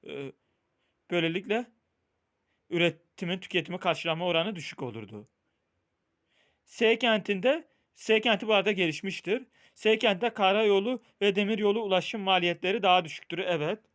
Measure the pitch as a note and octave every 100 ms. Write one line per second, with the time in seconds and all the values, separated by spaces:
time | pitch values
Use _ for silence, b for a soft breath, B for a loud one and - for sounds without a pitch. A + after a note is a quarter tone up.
0 | - C#3+ C#3 - _ _ _ _ _ _
1 | _ F3 E3 E3+ F#3 G#3+ B3 _ _ _
2 | _ _ _ _ _ _ _ E3+ E3+ D#3
3 | _ - F3 F3+ - F3+ D#3 F3+ F#3 D#3
4 | E3 D#3+ F3+ E3 F3 F#3 C#3+ - C3 A2+
5 | G#2 A2 G#2+ _ _ _ _ _ _ _
6 | _ _ _ _ _ _ _ - A3 A3+
7 | B3 G#3+ F3+ G3 A#3+ D#4 - _ _ _
8 | - A3 A3+ G3+ A3 G#3 F#3+ G3 E3+ D3+
9 | F#3+ - - A#3 B3+ b b _ G#3+ A3
10 | A#3 F#3+ A#3 A3+ F#3+ G3 A3 G3 G#3 B3+
11 | b b G3+ G3 G3+ A3 G#3 G#3 G#3 F#3
12 | F3 A3+ F#3+ F#3 F3 F3 F3+ G#3+ F#3+ F3+
13 | E3 - - E3 F3+ E3 D3+ G#3+ _